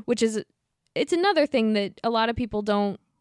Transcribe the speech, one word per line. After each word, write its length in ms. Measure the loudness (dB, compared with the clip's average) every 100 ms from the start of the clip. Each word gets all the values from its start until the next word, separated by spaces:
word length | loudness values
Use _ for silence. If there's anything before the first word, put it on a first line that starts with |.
which 180 | -2 0
is, 220 | 0 -2 -8 _ _ _ _
it's 180 | -6 -2
another 340 | 0 2 2 2
thing 260 | 2 0
that 280 | 0 -2 -4
a 60 | -2
lot 180 | 0 0
of 80 | -2
people 260 | -4 -4
don't 380 | 0 0 0 -4 _ _